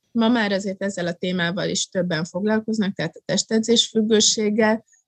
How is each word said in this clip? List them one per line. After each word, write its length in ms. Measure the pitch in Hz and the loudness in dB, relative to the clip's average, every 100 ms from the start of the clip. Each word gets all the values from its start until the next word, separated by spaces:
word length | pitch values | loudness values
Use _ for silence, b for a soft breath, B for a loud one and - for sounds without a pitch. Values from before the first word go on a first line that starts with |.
| _ | _
ma 160 | 233 226 | 0 2
már 240 | 240 208 | 2 2
azért 320 | 196 196 196 | -2 -4 -4
ezzel 240 | 196 190 170 | -6 -4 -6
a 60 | |
témával 560 | 165 185 185 170 180 160 | -4 -4 -2 -2 -2 -2
is 200 | 190 - | -4 -4
többen 340 | 190 175 156 | -2 -2 -2
foglalkoznak, 720 | 185 180 214 220 220 220 190 | -4 -4 0 0 -2 -2 -2
tehát 220 | - 165 - | -2 -6 -8
a 60 | - | -4
testedzés 640 | 160 - 220 220 233 - | -4 0 -2 2 2 2
függőséggel, 960 | 220 214 214 - - 208 208 214 220 b b | 0 2 4 4 2 0 2 2 2 b b